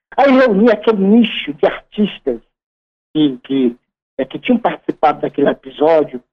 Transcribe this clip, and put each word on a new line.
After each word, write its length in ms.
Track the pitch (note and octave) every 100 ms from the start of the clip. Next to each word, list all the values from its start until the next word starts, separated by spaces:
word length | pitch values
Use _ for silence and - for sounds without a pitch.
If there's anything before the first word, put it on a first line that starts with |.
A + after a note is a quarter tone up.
| _ -
Aí 160 | C#4
reunia 400 | B3+ B3+ G3 A#3+
aquele 300 | D#4 A#3+ G#3+
nicho 500 | F#3+ A3+ A3+ - -
de 140 | C#3+ F#3+
artistas 760 | - - - G#3 - - A#2 _ _ _ _ _ _ _
que, 240 | D3+ D3 B2
que, 320 | - C3+ B2 A#2+ _ _ _ -
é, 60 |
que 140 | C3+ D3
tinham 200 | - A#3+
participado 600 | F3+ D#3 - - D3+ D3
daquele 300 | C#3+ C#3+ C3
episódio 720 | - C3+ B2+ D3+ D#3+ - B2 -